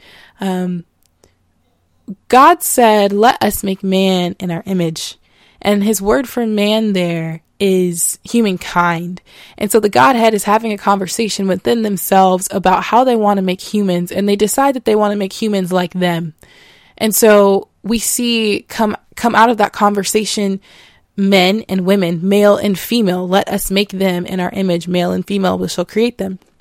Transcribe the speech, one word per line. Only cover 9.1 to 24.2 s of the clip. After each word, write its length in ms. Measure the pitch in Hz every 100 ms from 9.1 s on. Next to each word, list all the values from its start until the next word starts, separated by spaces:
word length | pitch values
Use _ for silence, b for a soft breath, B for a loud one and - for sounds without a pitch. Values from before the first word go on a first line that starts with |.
| 180 _ B B B
And 160 | 208
so 80 | 220
the 80 | 214
Godhead 460 | 240 262 247 226
is 100 | 214
having 280 | 202 214 226
a 60 | 208
conversation 680 | - 196 185 - 220 - 196
within 340 | 185 - 233
themselves 680 | 214 190 - 190 185 185 -
about 340 | 196 180 190
how 200 | - 226
they 120 | 262 233
want 220 | 208 196
to 40 |
make 180 | 190 185
humans, 520 | - 208 202 175 175
and 160 | - 202
they 80 | 202
decide 380 | 208 - 277
that 100 | 254
they 120 | 226 214
want 160 | 208
to 60 | 208
make 140 | 196
humans 400 | - 220 202 180
like 220 | 180 175
them. 400 | 180 180 170 170 - b b b b b b
And 160 | 220
so 540 | 208 220 208 202 196 - _
we 160 | 196 226
see 680 | - - 240 233 214 202 -
come, 280 | - 214 - _
come 200 | - 240
out 140 | 214 233
of 100 | 214
that 140 | 202
conversation, 880 | - 208 208 190 220 202 - 202 196 b b b b b -
men 480 | 196 196 180 214 -
and 180 | 190 180
women, 420 | 202 175 170 185
male 280 | 202 208 202
and 220 | 208 185
female, 480 | - 240 208 180 180
"Let 220 | 190 -
us 220 | 202 -
make 180 | 190 202
them 380 | 190 190 175